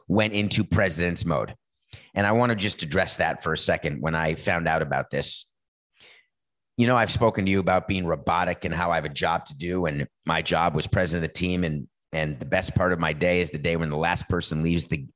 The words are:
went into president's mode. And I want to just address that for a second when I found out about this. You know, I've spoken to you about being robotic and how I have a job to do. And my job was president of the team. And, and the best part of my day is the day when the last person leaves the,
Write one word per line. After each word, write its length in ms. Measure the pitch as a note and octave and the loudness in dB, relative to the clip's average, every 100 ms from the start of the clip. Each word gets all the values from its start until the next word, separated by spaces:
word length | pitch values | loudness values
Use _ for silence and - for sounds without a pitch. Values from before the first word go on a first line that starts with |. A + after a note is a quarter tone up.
| - | 0
went 260 | G2+ G#2+ | 2 2
into 300 | G#2 G#2 G#2+ | 2 0 0
president's 640 | G2 - F#2+ D#2 F2 F2 E2+ | 2 2 2 2 0 0 0
mode. 300 | D2 G#1+ - _ _ _ - - | 0 -2 -8 _ _ _ -20 -8
And 120 | - G2+ | 0 2
I 60 | |
want 200 | A2+ B2 | 4 2
to 40 | A2 | 2
just 280 | G2+ - | 0 -2
address 340 | D#2+ F#2+ F#2 - | -2 0 0 0
that 260 | D#2+ D2 | -2 -2
for 80 | E2 | -2
a 60 | D#2+ | 0
second 440 | - E2 D#2 C#2+ | 0 0 -2 -2
when 140 | D#2 D#2+ | -2 0
I 200 | D#2+ D#2 | 0 -2
found 320 | - F2 E2 | -2 0 0
out 140 | D#2+ | 0
about 280 | D2 C2+ C2+ | 0 -2 -2
this. 400 | C#2 - - - _ _ _ _ _ - - _ _ _ _ _ - | -4 -4 -6 -10 _ _ _ _ _ -20 -20 _ _ _ _ _ 2
You 100 | A#2+ | 4
know, 80 | B2 | 4
I've 160 | G#2+ | 2
spoken 340 | - A2+ G#2+ F#2+ | 2 2 4 2
to 60 | |
you 80 | F#2+ | 2
about 280 | F2+ F#2 - | 4 2 2
being 180 | F#2+ E2+ | -2 0
robotic 580 | D#2 - E2+ F2+ F2 F2 | -2 0 0 0 -2 -4
and 80 | |
how 180 | D#2+ F2 | -2 0
I 40 | E2 | 0
have 100 | D2+ | -2
a 40 | |
job 360 | C#2 E2+ E2 - | -2 0 -2 -4
to 100 | C#2+ | -10
do. 280 | E2+ F2+ E2+ | -4 -2 0
And 220 | C#2+ C#2 _ - | -2 -6 _ -2
my 160 | D#2+ | 0
job 340 | D#2+ E2 E2+ D2+ | 0 0 2 0
was 120 | - | 0
president 380 | G2+ F2+ E2+ D#2+ | 0 0 -2 -4
of 80 | |
the 60 | - | -2
team. 240 | F2+ F2+ | -2 0
And, 240 | E2+ D2 - _ _ | -2 -4 -8 _ _
and 260 | D#2+ D#2 C#2 | -4 -4 -4
the 60 | C#2+ | -2
best 300 | F#2 F2+ - | -2 0 0
part 180 | F2+ | 0
of 60 | F2 | 2
my 120 | D#2+ | 0
day 300 | D#2 F2+ F2+ | 0 2 2
is 80 | F2 | 0
the 80 | D#2 | -2
day 180 | E2+ E2 | -2 -2
when 140 | D#2+ | -2
the 80 | D2 | -2
last 320 | E2+ F2 - | 0 -2 -2
person 340 | F2 - D#2 | -4 -2 -2
leaves 220 | E2 E2+ - | 0 0 -2
the, 200 | D#2+ C2+ | -6 -6